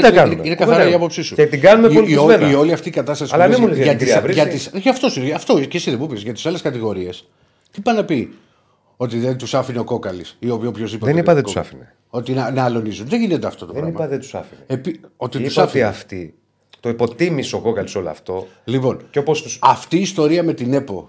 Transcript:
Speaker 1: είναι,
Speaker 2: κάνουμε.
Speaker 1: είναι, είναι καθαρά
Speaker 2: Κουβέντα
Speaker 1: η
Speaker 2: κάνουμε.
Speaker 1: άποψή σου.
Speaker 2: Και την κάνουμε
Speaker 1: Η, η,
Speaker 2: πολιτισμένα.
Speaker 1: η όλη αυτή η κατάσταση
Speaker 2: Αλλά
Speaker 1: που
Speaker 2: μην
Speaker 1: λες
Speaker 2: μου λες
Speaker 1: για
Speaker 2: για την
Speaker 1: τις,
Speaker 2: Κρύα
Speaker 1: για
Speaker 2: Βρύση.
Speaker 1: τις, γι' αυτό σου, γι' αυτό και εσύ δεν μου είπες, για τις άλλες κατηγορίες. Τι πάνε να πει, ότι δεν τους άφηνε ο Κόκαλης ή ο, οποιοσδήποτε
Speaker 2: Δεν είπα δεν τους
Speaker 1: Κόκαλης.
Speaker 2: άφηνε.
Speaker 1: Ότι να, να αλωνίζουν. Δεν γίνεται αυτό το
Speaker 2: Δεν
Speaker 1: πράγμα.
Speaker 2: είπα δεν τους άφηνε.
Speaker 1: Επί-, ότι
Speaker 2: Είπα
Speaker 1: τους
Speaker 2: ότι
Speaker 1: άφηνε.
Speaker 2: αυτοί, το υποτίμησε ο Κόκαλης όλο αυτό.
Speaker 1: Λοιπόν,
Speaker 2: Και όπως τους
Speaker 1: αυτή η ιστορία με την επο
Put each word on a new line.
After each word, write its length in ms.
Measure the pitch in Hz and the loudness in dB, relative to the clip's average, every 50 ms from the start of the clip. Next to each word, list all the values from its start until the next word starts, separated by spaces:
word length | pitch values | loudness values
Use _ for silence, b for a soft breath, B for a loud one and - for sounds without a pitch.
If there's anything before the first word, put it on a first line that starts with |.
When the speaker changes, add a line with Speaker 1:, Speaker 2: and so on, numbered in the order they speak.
| - 233 | 8 8
Speaker 1:
είναι, 20 | |
Speaker 2:
κάνουμε. 240 | 190 175 151 113 - | 8 8 6 4 2
Speaker 1:
είναι, 120 | 160 - | -2 -2
είναι 80 | 156 170 | -4 -2
καθαρά 20 | |
Speaker 2:
Κουβέντα 180 | 170 180 226 - | 0 2 4 4
Speaker 1:
η 20 | |
Speaker 2:
κάνουμε. 180 | - 170 - 175 | 4 4 4 4
Speaker 1:
άποψή 280 | 170 170 160 - 175 156 | 2 0 0 -4 -6 -8
σου. 120 | - - | -4 2
Speaker 2:
Και 120 | - 151 | 4 4
την 140 | 147 147 139 | 4 4 6
κάνουμε 260 | 139 190 214 226 226 226 | 8 8 8 8 8 6
Speaker 1:
Η, 20 | - | 6
η, 20 | |
Speaker 2:
πολιτισμένα. 560 | 220 214 190 151 143 147 - 226 - 160 147 | 6 6 6 4 4 6 6 6 6 6 4
Speaker 1:
η 40 | 139 | 4
όλη 180 | 139 147 165 170 | 4 4 4 2
αυτή 160 | 160 - 180 | 0 -2 -4
η 40 | - | -4
κατάσταση 380 | 156 123 127 147 139 151 123 135 | -4 -2 -2 -4 -6 -4 -2 2
Speaker 2:
Αλλά 100 | 160 180 | 4 4
Speaker 1:
που 60 | 196 | 6
Speaker 2:
μην 100 | 233 254 | 6 4
Speaker 1:
λες 80 | 233 202 | 4 2
Speaker 2:
μου 60 | 160 | 2
λες 20 | 135 135 | 2 2
Speaker 1:
για 80 | 151 143 | 2 2
Speaker 2:
για 40 | |
την 100 | 113 131 | 2 2
Speaker 1:
τις, 100 | 123 110 104 104 | 2 2 2 2
Speaker 2:
Κρύα 100 | - 185 | 2 2
Speaker 1:
για 120 | 156 151 - | 2 2 0
Speaker 2:
Βρύση. 200 | 165 135 - - | 0 -6 -8 -6
Speaker 1:
τις, 100 | - 196 190 | -8 -2 0
γι' 60 | 262 | 0
αυτό 200 | 247 262 - 247 | 0 0 0 -2
σου, 120 | - 143 | -2 -2
γι' 120 | 127 139 151 | -4 -4 -4
αυτό 280 | 139 - - 247 160 | -4 0 0 2 2
και 160 | 135 131 - | 2 -2 -4
εσύ 140 | 175 165 - | -6 -4 -2
δεν 80 | 131 113 | -4 -4
μου 60 | 143 | -4
είπες, 180 | 160 127 101 101 | -6 -8 -8 -8
για 100 | 117 117 | -10 -10
τις 140 | - - | -6 -6
άλλες 160 | 156 170 170 - | -6 -6 -4 -4
κατηγορίες. 680 | 156 127 120 110 110 98 92 90 90 90 - - _ _ _ _ _ _ _ _ _ | -6 -6 -4 -4 -4 -4 -4 -6 -8 -10 -14 -16 _ _ _ _ _ _ _ _ _
Τι 100 | - - | -14 -6
πάνε 180 | 202 247 233 214 | -2 0 0 0
να 60 | 190 | 0
πει, 280 | - 165 123 104 - b b b b b b b b b b b b b | -2 -2 -2 -4 -6 b b b b b b b b b b b b b
ότι 220 | b 123 120 113 117 | b -8 -4 -4 -4
δεν 180 | 120 127 131 127 | -2 -4 -4 -6
τους 160 | 120 110 - | -6 -4 -4
άφηνε 240 | 135 120 131 123 117 | -4 -4 -2 -6 -6
ο 60 | 113 | -4
Κόκαλης 520 | - 123 107 101 101 90 90 82 - - - | -4 -6 -6 -6 -8 -10 -10 -14 -16 -16 -8
ή 120 | 113 120 | -6 -4
ο, 40 | 120 110 110 | -4 -4 -4
οποιοσδήποτε 440 | 120 104 104 113 104 107 107 110 131 147 | -6 -6 -6 -8 -8 -6 -6 -2 -2 0
Speaker 2:
Δεν 80 | 170 | 0
είπα 140 | 170 175 170 | 2 2 2
δεν 80 | 143 117 | 2 2
τους 100 | 104 95 | -2 -4
Speaker 1:
Κόκαλης. 220 | 90 80 - - | -6 -6 -8 -12
Speaker 2:
άφηνε. 200 | 65 - - _ _ _ _ | -20 -20 -20 _ _ _ _
Speaker 1:
Ότι 220 | - 120 117 123 131 | -10 -10 -6 -4 -4
να, 180 | 131 123 113 | -4 -4 -4
να 140 | 135 131 127 | -2 -2 -2
αλωνίζουν. 440 | 123 117 117 110 107 98 87 107 131 | 0 -2 -2 -4 -6 -8 -8 -6 -4
Δεν 120 | 208 240 | -2 -2
γίνεται 260 | 226 202 170 131 101 | 0 0 -2 -2 -4
αυτό 200 | 95 - - 95 | -6 -10 -10 -16
το 60 | 85 95 | -12 -10
Speaker 2:
Δεν 100 | 131 156 | -8 -8
Speaker 1:
πράγμα. 160 | 165 165 196 | -8 -6 -6
Speaker 2:
είπα 80 | 160 139 | -6 -6
δεν 120 | 139 131 | -6 -8
τους 140 | - - - | -10 -10 -12
άφηνε. 260 | 92 82 - - - - | -12 -12 -14 -18 -20 -10
Speaker 1:
Επί-, 340 | - 135 127 131 185 - - - - _ | -8 -8 -8 -6 -8 -10 -10 -14 -20 _
ότι 200 | - 127 123 123 135 | -10 -10 -8 -6 -6
Speaker 2:
Είπα 80 | 120 | -6
Speaker 1:
τους 100 | 139 135 | -2 0
Speaker 2:
ότι 100 | 151 143 | 2 2
Speaker 1:
άφηνε. 180 | - - 135 117 | 2 2 0 0
Speaker 2:
αυτοί, 500 | 104 98 - - - 101 92 87 76 - _ _ _ _ _ _ _ _ _ | 0 -2 -6 -14 -14 -12 -12 -12 -14 -16 _ _ _ _ _ _ _ _ _
το 80 | - 120 | -6 -6
υποτίμησε 680 | 117 117 120 - - - 170 180 160 135 120 - - | -2 -2 -2 -2 -2 -2 -2 -2 0 -2 -4 -6 -6
ο 20 | 95 | -4
Κόκαλης 340 | 85 113 107 98 95 95 - | -4 -2 -4 -4 -6 -6 -6
όλο 140 | 101 92 82 | -8 -6 -8
αυτό. 380 | 78 - - - 92 92 92 - _ _ - | -10 -12 -12 -10 -10 -10 -10 -12 _ _ -10
Speaker 1:
Λοιπόν, 360 | - 120 131 131 127 - - - - | -4 -4 -2 -2 -2 -4 -4 -10 -6
Speaker 2:
Και 80 | - 143 | -4 -4
όπως 240 | 139 156 151 147 - | 0 0 -2 -2 -4
τους 160 | - - - - | -10 -8 -2 0
Speaker 1:
αυτή 340 | 135 123 - - - 160 | 0 0 0 -4 -4 -2
η 40 | 175 | -2
ιστορία 420 | 196 180 - - 151 151 165 175 165 | -2 -2 -2 0 0 2 2 0 0
με 100 | 165 147 | -2 -2
την 200 | - 123 123 135 | -4 -2 -2 -2
επο 360 | 139 139 135 98 87 78 | -2 -2 -4 -12 -12 -14